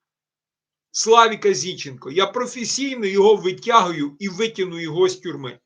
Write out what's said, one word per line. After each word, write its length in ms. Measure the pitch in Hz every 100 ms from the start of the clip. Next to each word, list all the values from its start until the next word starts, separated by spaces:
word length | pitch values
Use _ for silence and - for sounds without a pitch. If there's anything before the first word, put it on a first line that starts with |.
| _ _ _ _ _ _ _ _ _
Славіка 600 | - 220 233 226 214 202
Зінченко. 560 | 180 180 - 147 127 -
Я 160 | 160 190
професійно 800 | 247 247 247 226 - 277 254 202
його 300 | 196 202 202
витягую 800 | 175 156 220 233 180 160 143 -
і 100 | 196
витягну 520 | 175 220 214 180 170
його 280 | 165 160 185
з 80 | 185
тюрми. 420 | 175 139 127 113